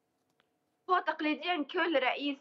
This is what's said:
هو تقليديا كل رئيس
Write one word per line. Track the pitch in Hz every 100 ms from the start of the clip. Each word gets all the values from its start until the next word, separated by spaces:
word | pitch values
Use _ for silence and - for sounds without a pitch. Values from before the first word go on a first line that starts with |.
| _ _ _ _ _ _ _ _ -
هو | 359
تقليديا | 359 311 302 302 330 349 285
كل | 339 339 294
رئيس | 247 - 285 269